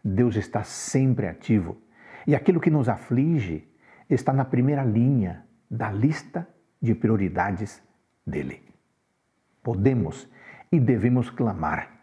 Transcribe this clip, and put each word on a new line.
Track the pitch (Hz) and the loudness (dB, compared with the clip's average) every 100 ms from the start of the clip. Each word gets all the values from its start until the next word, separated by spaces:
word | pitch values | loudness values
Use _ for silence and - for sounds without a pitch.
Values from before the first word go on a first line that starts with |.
Deus | 104 95 120 104 | -2 0 2 0
está | - 104 | -4 -6
sempre | - - - - 135 117 98 | -8 -12 -4 0 2 0 -2
ativo. | 71 - 107 85 - _ _ - - - | -6 0 0 0 -10 _ _ -20 -8 0
E | |
aquilo | 143 - 170 | 2 2 2
que | 170 | 2
nos | 151 120 | 2 0
aflige | 98 - 120 151 160 95 78 - _ _ - _ | -2 -2 0 2 0 -2 -8 -12 _ _ -20 _
está | 123 - | -2 2
na | 135 | 2
primeira | 131 123 127 143 | 4 2 2 2
linha | 131 107 123 135 92 - - _ _ | 2 2 4 4 0 -4 -16 _ _
da | 113 107 | -6 -4
lista | 101 135 156 - 170 170 _ _ _ | 0 0 0 -8 -10 -10 _ _ _
de | 117 | -2
prioridades | 107 107 110 95 90 95 92 101 - _ _ _ _ - | 0 2 2 0 -2 -2 -4 -8 -12 _ _ _ _ -8
dele. | 76 67 - - _ _ _ _ _ _ _ _ _ | -8 -8 -12 -20 _ _ _ _ _ _ _ _ _
Podemos | - 92 117 127 78 - - - - - _ | -6 0 2 2 -4 -8 -18 -20 -20 -20 _
e | 165 | 0
devemos | 120 117 113 123 120 | 2 2 2 0 -2
clamar. | - 117 90 78 80 - - | -4 -4 -2 -6 -6 -10 -20